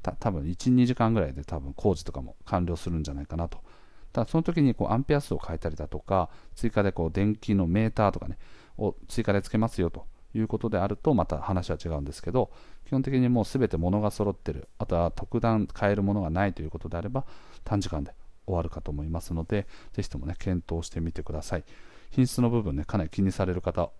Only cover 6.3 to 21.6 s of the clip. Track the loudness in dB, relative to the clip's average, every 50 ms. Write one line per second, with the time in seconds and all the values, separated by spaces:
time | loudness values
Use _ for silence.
6.3 | -4 -16 -16 -16 -6 0 0 2 4 4 2 2 2 2 -2 0 2 2 2 2
7.3 | 2 0 0 2 2 4 4 4 4 4 2 2 2 4 4 4 2 0 -6 -6
8.3 | -8 -8 -10 -16 -16 -20 -20 -16 -8 -2 -2 -2 -2 -4 -12 -4 -2 0 2 4
9.3 | 2 2 2 2 2 2 2 2 2 0 0 0 0 -4 -10 -12 -12 -14 -18 -6
10.3 | -2 -2 0 0 -2 -2 -2 0 0 0 0 0 -2 0 2 4 4 4 2 2
11.3 | -2 -4 -2 0 -2 -2 0 -2 -4 -4 -2 -4 -4 -4 -4 -6 -8 -6 -6 0
12.3 | 2 2 2 2 -4 -18 -16 -18 -16 -16 -6 -2 0 0 2 2 2 4 4 6
13.3 | 4 4 2 2 2 2 2 4 2 2 2 2 2 4 2 0 0 2 0 0
14.3 | 0 -2 -6 -6 -6 -6 -10 -12 -6 -6 -2 0 2 2 2 2 0 -2 -4 -2
15.3 | 0 2 2 4 4 2 0 -2 -2 0 2 4 4 4 4 2 2 2 0 2
16.3 | 2 2 2 2 0 -2 -6 -6 -6 -6 -6 -4 -4 -4 -4 -2 -2 -2 -4 -4
17.3 | -8 -12 -14 -16 -18 -12 -4 0 0 0 0 0 -2 -4 -4 -6 -8 -14 -16 -18
18.3 | -18 -12 -4 -2 0 0 0 -2 -4 -6 -6 -4 -4 -4 -2 -2 -2 -4 -4 -4
19.3 | -4 -4 -2 0 0 -2 -2 -4 -12 -14 -14 -8 -6 -4 -4 -4 -6 -6 -6 -6
20.3 | -6 -2 -2 0 0 -2 -2 -2 -4 -4 -4 -4 -4 -4 -4 -2 -4 -4 -6 -4
21.3 | -6 -6 -4 -4 -4 -4